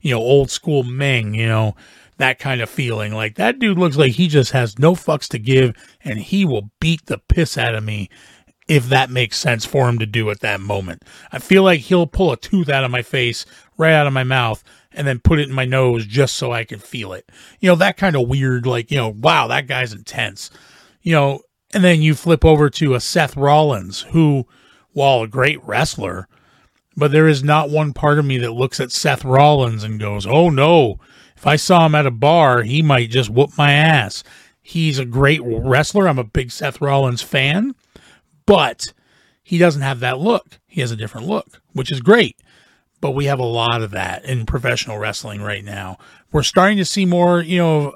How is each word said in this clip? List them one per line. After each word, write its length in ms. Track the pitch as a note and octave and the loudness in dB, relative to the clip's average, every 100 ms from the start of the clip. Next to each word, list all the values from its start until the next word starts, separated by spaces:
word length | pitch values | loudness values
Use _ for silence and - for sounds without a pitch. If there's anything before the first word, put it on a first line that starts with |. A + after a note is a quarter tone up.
You 100 | D3 | -4
know, 80 | A#2+ | -2
old 320 | A#2 C#3+ C3 | 2 2 2
school 320 | - - D3 | -4 -4 -2
Meng, 500 | B2 B2+ C#3 B2+ G#2+ | -2 -4 -2 -2 -2
you 140 | G#2+ A2+ | -4 -2
know, 280 | A2 A2 - - _ _ - | 0 -2 -4 -14 _ _ -4
that 220 | C3 B2+ | -2 -2
kind 220 | C#3+ B2+ | -4 -6
of 80 | A2+ | -6
feeling. 440 | - B2+ A2 G#2+ | -6 -6 -4 -6
Like, 220 | G#2+ A2 G#2+ | -6 -6 -2
that 240 | G3 C4+ | -2 0
dude 180 | A#3 F3+ | -2 0
looks 200 | F3+ C#3 | 0 2
like 160 | C#3 | 2
he 140 | A2+ F3+ | 2 2
just 240 | D3 B2 | 2 2
has 260 | C3+ A#2+ G#2 | 0 -2 2
no 160 | D3+ | 2
fucks 340 | F3+ - D3+ - | 2 -2 -4 -4
to 100 | A#2+ | -8
give, 340 | A2 C3 B2+ A2 - _ | 0 2 2 -2 -16 _
and 160 | C#3+ A2 | -10 -10
he 260 | - G3 F#3 | -4 -2 -2
will 260 | A#2 G#2 - | -2 -6 -4
beat 280 | D#3+ E3 - | -2 -2 -4
the 100 | - | -12
piss 400 | - - D#3+ - | -2 0 0 -2
out 180 | A#2 A2 | -4 -4
of 80 | |
me 260 | G#2+ G#2 G2 _ - _ _ _ - | -6 -8 -10 _ -20 _ _ _ -2
if 220 | D3+ A#2+ | 0 2
that 220 | C3 C3 | 2 2
makes 260 | B2+ A#2 - | -2 -4 -2
sense 280 | D3+ A#2 - | -2 -4 -2
for 220 | C#3 B2 | 0 0
him 100 | A#2+ | 0
to 60 | A2 | -2
do 240 | A2 G#2+ | -2 -4
at 100 | G#2 | -4
that 200 | A2 G2+ | -6 -6
moment. 440 | G2 G2+ F#2 E2 _ - - | -6 -6 -6 -12 _ -20 -16
I 80 | B2+ | -14
feel 240 | - F#3+ | 2 4
like 180 | F#3+ E3+ | 6 2
he'll 260 | - F3+ E3+ | 2 0 0
pull 240 | - F#3 | 0 -2
a 60 | B2+ | -2
tooth 320 | - G3 D#3 | -2 -2 0
out 140 | C#3 | -2
of 80 | C3 | -2
my 100 | B2 | -4
face, 420 | A#2 C#3 A#2+ A2+ - - _ - | -4 -2 -2 -4 -12 -20 _ -2
right 160 | D#3+ | 2
out 140 | D#3 C#3+ | 4 2
of 60 | |
my 100 | C3+ | 0
mouth, 400 | B2+ C3 A#2+ G#2+ _ _ _ | 0 0 -2 -4 _ _ _
and 140 | - C#3+ | -6 -4
then 140 | B2 | 0
put 200 | - D#3+ | 2 2
it 100 | C#3+ | 0
in 40 | |
my 120 | C3 B2+ | -2 -2
nose 400 | C3 C3 A#2+ G#2 | 0 2 0 -2
just 300 | A#2 C3+ - | 0 0 -2
so 160 | C3 | -6
I 120 | A#2+ | -6
can 160 | A2+ A2+ | -8 -14
feel 340 | - B2+ G2+ | -14 -14 -12
it. 160 | F#2 - _ - _ | -14 -18 _ -20 _
You 100 | F#3+ | 2
know, 60 | F3 | 4
that 220 | F3+ F3 | 2 0
kind 180 | G3 D3 | -2 0
of 120 | A#2+ | 0
weird, 380 | C3+ C3 B2 A#2+ | 0 0 -2 -2
like, 240 | A#2+ A2+ | -4 -4
you 80 | C#3+ | -4
know, 120 | A2+ | -4
"Wow, 380 | G#2+ C#3+ D#3+ A#2 | -2 0 2 0
that 200 | B2+ C3 | -4 -4
guy's 260 | C3 B2 | -6 -6
intense." 560 | G#2 - - A2+ G2 - - _ _ _ _ | -10 -12 -8 -8 -10 -18 -20 _ _ _ _
You 80 | - | 0
know, 300 | D#3+ C#3 C#3 - _ _ | 2 2 -2 -12 _ _
and 100 | A3 | 2
then 180 | F3+ E3 | 4 4
you 140 | D#3 D3 | 2 0
flip 280 | E3+ D#3+ | 2 4
over 260 | E3 D#3 D3 | 6 6 4
to 240 | - D3+ B2+ | 0 -2 -2
a 60 | |
Seth 340 | - F3 D3+ C#3+ | -2 -2 -2 0
Rollins, 720 | C#3 D3 D3+ A2+ F#2 G2 - | 2 4 2 -2 -6 -14 -4
who, 360 | E3 D#3 C#3 B2 _ _ _ _ | 2 2 2 -4 _ _ _ _
while 280 | E3 C#3 B2+ | 0 2 2
a 60 | A2+ | 0
great 340 | B2 C3+ D3+ | 0 0 0
wrestler, 680 | - G#2+ D3+ - G2 F2+ F#2 _ _ _ _ _ _ - | -4 -2 -2 -4 -8 -8 -12 _ _ _ _ _ _ -2
but 160 | D3 | 0
there 160 | D3+ D#3+ | 4 4
is 160 | C#3+ | 4
not 260 | C#3+ D3+ D3 | 2 0 0
one 220 | D3+ D3+ | -2 -2
part 260 | C3 D3+ D3 | 0 2 2
of 80 | C#3+ | 2
me 120 | C3 | -2
that 160 | A#2+ | -4
looks 260 | A#2 C3 - | -2 -4 -4
at 140 | B2+ | -6
Seth 320 | - D3+ C3 C3+ | -4 -2 -2 2
Rollins 580 | C3 D3 D3 B2 A2 | 4 6 4 2 -2
and 160 | G#2+ G#2+ | -6 -6
goes, 260 | G#2 G#2 G2 | -6 -6 0
"Oh 240 | C#3 E3+ | 2 4
no, 480 | C#3 D3 E3+ B2 F#2 - _ _ _ | 4 4 6 4 -2 -14 _ _ _
if 100 | C#3+ | -2
I 120 | D3 | 0
saw 280 | - F3+ E3 | 4 4 6
him 80 | |
at 140 | D3+ C#3 | 4 0
a 40 | |
bar, 520 | A#2 C#3+ E3+ D3 B2 | 0 2 4 4 2
he 180 | A2 C#3 | 0 0
might 300 | D#3 C3 A#2 | 2 2 2
just 180 | B2 A2 | -2 0
whoop 220 | A#2 C#3+ - | 2 0 2
my 160 | D3 | 2
ass." 500 | C#3+ D#3+ D3+ G2+ - - - _ _ | 4 4 2 0 -8 -16 -20 _ _
He's 360 | - E3 D#3+ C3+ | -10 -4 -2 -2
a 80 | B2+ | -4
great 360 | A#2 C#3 - | 0 2 2
wrestler. 640 | A#2+ A2+ B2+ C3 D3+ G#3 F#3 | -2 -4 0 0 2 0 0
I'm 100 | C3+ | 0
a 60 | |
big 280 | A2 - B2 | -2 -6 -6
Seth 280 | - D3+ - | -6 -8 -4
Rollins 420 | C#3 C#3 C3 B2 | 0 0 0 -2
fan, 540 | - C3+ C3+ E3+ B3+ B3+ _ _ _ _ _ _ - | -4 -2 0 0 -2 -6 _ _ _ _ _ _ 2
but 400 | G3 C3+ - - - _ _ _ _ | 4 2 -4 -14 -16 _ _ _ _
he 140 | _ E3+ | _ 2
doesn't 240 | F3 C#3+ | 2 2
have 180 | C3+ B2+ | -2 -4
that 200 | B2 C3 | -4 -2
look. 400 | F#3 A#3 - _ _ | -2 -2 -4 _ _
He 120 | F3+ | -6
has 120 | B2+ | -6
a 40 | A2+ | -6
different 320 | A2 - C3 | -10 -10 -6
look, 340 | G#3+ - _ _ | -6 -8 _ _
which 180 | - C3+ | -10 -8
is 80 | C3+ | -2
great. 380 | B2 A#3 D#3 - _ _ _ _ _ _ | 4 4 4 -4 _ _ _ _ _ _
But 100 | D3 | -6
we 140 | C3+ C#3+ | -2 -2
have 140 | C#3 | -2
a 40 | |
lot 400 | A#2+ A#2 A#2 A#2 | -2 -2 0 -2
of 80 | A2 | -4
that 320 | G2 F#2+ F#2 | -6 -6 -8
in 220 | - B2+ A2+ | -6 -6 -4
professional 520 | C3+ B2 A#2+ - G#2+ | -4 -2 -4 -6 -8
wrestling 440 | G#2+ G#2 A2 G#2 | -8 -8 -12 -12
right 220 | G#2 G2+ | -10 -10
now. 340 | G2+ G2+ F#2+ F#2 - - _ | -10 -12 -14 -16 -20 -20 _
We're 100 | D3+ | -4
starting 360 | - - F#3 G#3 | 0 2 2 2
to 80 | F3 | -2
see 200 | - F#3 | -2 0
more, 360 | F3 F3 F3 | 2 2 2
you 160 | E3 F3+ | 0 0
know, 380 | E3+ D#3 C#3+ | 2 0 -2